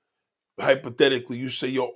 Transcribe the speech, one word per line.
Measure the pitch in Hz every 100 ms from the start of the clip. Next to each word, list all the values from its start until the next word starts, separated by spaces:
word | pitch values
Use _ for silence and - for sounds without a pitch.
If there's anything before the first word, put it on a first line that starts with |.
| _ _ _ _ _ -
hypothetically, | 139 135 131 120 139 127 123 123
you | 131
say, | - 131
"Yo, | 131 123